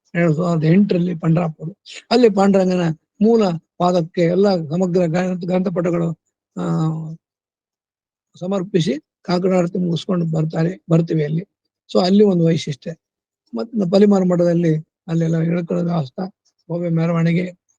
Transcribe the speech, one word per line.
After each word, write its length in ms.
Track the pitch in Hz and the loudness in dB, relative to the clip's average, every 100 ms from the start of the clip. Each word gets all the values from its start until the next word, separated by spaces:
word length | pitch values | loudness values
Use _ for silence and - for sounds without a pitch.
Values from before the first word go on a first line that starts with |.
| _ 170 | _ 0
ಎರಡ್ 200 | 170 156 | 0 0
ಸಾವಿರದ 280 | 175 165 | 0 0
ಎಂಟರಲ್ಲಿ 520 | 156 185 202 180 180 165 | 2 4 4 0 -2 -2
ಪಂಡ್ರಾಪುರ. 580 | 165 165 170 - 156 - - - - | 0 0 0 -6 -14 -14 -20 -20 -2
ಅಲ್ಲಿ 180 | 240 233 | 4 4
ಪಾಂಡುರಂಗನ 640 | 196 196 196 185 180 170 156 _ - | 4 4 4 2 0 -2 -4 _ -2
ಮೂಲ 220 | 208 233 196 160 - - | 2 2 2 -2 -10 -2
ಪಾದಕ್ಕೆ 440 | 180 180 165 - | 0 0 -2 0
ಎಲ್ಲ 340 | 170 180 202 180 151 | 0 2 2 0 -2
ಸಮಗ್ರ 360 | 175 190 180 170 | -4 0 0 0
ಗ್ರಂಥ, 400 | 175 185 180 175 | -2 -2 -4 -4
ಗ್ರಂಥಪಟಗಳು, 680 | 185 185 175 175 170 170 160 _ _ _ 180 | -2 -2 -2 -2 -2 -4 -6 _ _ _ -8
ಆ, 60 | 175 165 160 160 160 165 _ _ _ _ _ _ _ _ _ _ _ - | -4 -2 -2 -4 -10 -16 _ _ _ _ _ _ _ _ _ _ _ -10
ಸಮರ್ಪಿಸಿ 600 | 180 196 190 190 165 294 - _ | -4 -4 -2 0 0 -4 -10 _
ಕಾಕಡಾರತಿ 560 | - 180 185 185 175 190 | -4 -2 2 0 0 -2
ಮುಗಿಸ್ಕೊಂಡು 480 | 175 165 - 180 170 | -2 -2 -2 -2 -2
ಬರ್ತಾರೆ, 580 | 160 160 165 165 190 - | -2 -2 -2 -4 -4 0
ಬರ್ತೀವಿ 340 | 165 165 160 | 0 0 -2
ಅಲ್ಲಿ. 200 | 147 160 - _ _ _ - | -2 -4 -8 _ _ _ -4
So 120 | 208 185 | -2 2
ಅಲ್ಲಿ 180 | 202 | 4
ಒಂದು 220 | 208 175 165 | 4 4 2
ವೈಶಿಷ್ಟ್ಯ. 500 | 165 - - - 170 _ _ _ _ _ 226 | 0 -4 -8 -12 -16 _ _ _ _ _ -10
ಮತ್ 360 | 226 214 175 | -6 -4 0
ಪಲಿಮಾರು 340 | 196 208 196 180 | 4 6 4 2
ಮಠದಲ್ಲಿ 520 | 175 175 170 170 156 - _ - | 2 2 2 2 0 -4 _ -6
ಅಲ್ಲೆಲ್ಲ 300 | 165 165 165 | -2 0 0
ಇಳಕಲ 440 | 165 175 170 175 | 0 -2 -2 -4
ದಾಸ್ತ, 380 | 170 170 135 - 190 - _ _ - | -2 -2 -4 -8 -12 -12 _ _ -10
ಭವ್ಯ 180 | 175 175 | -6 -2
ಮೆರವಣಿಗೆ, 640 | 165 165 165 165 170 180 - _ | -2 0 0 0 0 -4 -10 _